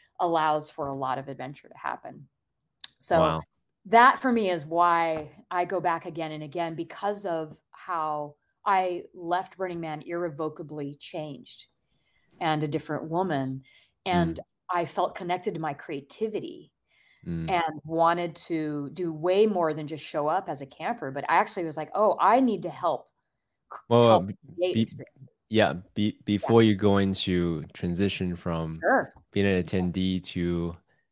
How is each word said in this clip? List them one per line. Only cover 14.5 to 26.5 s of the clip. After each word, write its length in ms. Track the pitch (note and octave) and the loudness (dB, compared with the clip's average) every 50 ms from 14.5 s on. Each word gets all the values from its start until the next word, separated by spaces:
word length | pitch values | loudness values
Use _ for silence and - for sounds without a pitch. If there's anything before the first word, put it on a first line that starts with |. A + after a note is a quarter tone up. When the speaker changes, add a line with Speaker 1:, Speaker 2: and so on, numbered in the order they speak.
| _ _ _ - F3+ | _ _ _ -4 -2
Speaker 1:
I 140 | F3 E3+ | -2 -2
felt 280 | - - - F#3 - - | -2 -2 -2 -2 -2 -2
connected 380 | - F#3 E3+ F3 F3+ F3 G#3+ F3 | -6 -6 -4 -4 -4 -4 -6 -6
to 60 | E3 | -4
my 140 | D#3+ D#3 C#3 | -4 -4 -6
creativity 1000 | - - - D#3+ C#3+ C#3+ - - - A3 A3 G#3 F#3+ - - - - - - _ _ _ _ _ _ _ _ _ _ - | -6 -8 -10 -10 -10 -10 -12 -8 -6 -6 -4 -4 -6 -8 -8 -12 -16 -18 -20 _ _ _ _ _ _ _ _ _ _ -10
Speaker 2:
Mm. 320 | - E3+ E3 E3 D#3+ F#3+ | -8 -6 -4 -2 -2 0
Speaker 1:
and 240 | F3 E3 D#3+ D#3 D3+ - | 0 0 -2 -4 -8 -10
wanted 520 | D3+ E3 E3 E3 E3 E3+ F3 F3 E3+ D#3+ | -6 0 2 4 4 2 2 -2 -6 -8
to 540 | - - - E3+ D#3+ D#3 D3+ D3 D3 C#3+ C#3 D#3+ | -10 -8 -6 -4 -4 -2 -4 -4 -6 -8 -8 -8
do 200 | E3+ F3+ E3+ D#3+ | -6 -6 -6 -6
way 320 | D3+ D3+ F3+ F#3 G3 A3 | -2 0 2 4 4 4
more 280 | A3 G#3 F3+ E3 D#3+ D3+ | 4 4 2 0 0 0
than 120 | D3+ D#3 C#3+ | -2 -6 -8
just 160 | D#3+ D3 - | -10 -10 -10
show 240 | - - D#3 D3 D3+ | -6 -4 -2 -2 0
up 200 | D#3+ F#3+ F#3+ F#3 | 0 -2 -2 -4
as 120 | D#3 B2+ C#3 | -8 -10 -10
a 40 | |
camper. 440 | C3 - - D#3 F#3+ A#3+ A#3 D#3+ C3+ C3 | -14 -14 -8 -8 -6 -6 -6 -8 -8 -8
But 120 | C3+ - - | -6 -2 2
I 60 | D#3 F3 | 4 4
actually 280 | G#3+ G#3 - G3 E3+ | 4 2 0 -4 -6
was 100 | D#3+ D3 D#3 | -6 -6 -8
like, 120 | D#3 - - | -8 -6 0
"Oh, 220 | - G#3+ G#3 - - | 2 4 4 4 4
I 200 | - F#3+ A3 B3+ | 6 6 6 6
need 220 | C4+ A#3+ G#3+ F3 D#3+ | 6 4 2 0 -4
to 60 | F3 | -6
help 400 | D3 - F3+ E3+ C#3+ - - _ _ _ _ _ _ _ _ _ _ _ _ _ - | -6 -2 0 0 0 -2 -4 _ _ _ _ _ _ _ _ _ _ _ _ _ -20
c-, 60 | - - - | -20 0 4
Speaker 2:
Well, 320 | A#2 A#2+ A#2+ A#2 A2 G#2 | 6 8 8 8 8 6
Speaker 1:
help 60 | F2+ | 4
Speaker 2:
be-, 100 | G2 - - - - - | 0 -6 -12 -16 -16 -6
Speaker 1:
create 240 | - F3+ F#3 - A2+ A2+ | -4 -2 0 2 0 0
Speaker 2:
be-, 20 | |
Speaker 1:
experiences." 600 | - - - - - _ _ - - _ _ _ _ | 0 -4 -10 -16 -18 _ _ -20 -20 _ _ _ _
Speaker 2:
yeah, 260 | A2 G#2+ G#2+ D#2+ C#2+ F2 F#2 - _ | 2 4 4 4 2 -2 -8 -10 _
be-, 240 | - G#2 G#2+ - - _ - G#2 G2 - | -2 -2 -2 -2 -4 _ -2 -2 0 2
Speaker 1:
Yeah. 80 | - | 6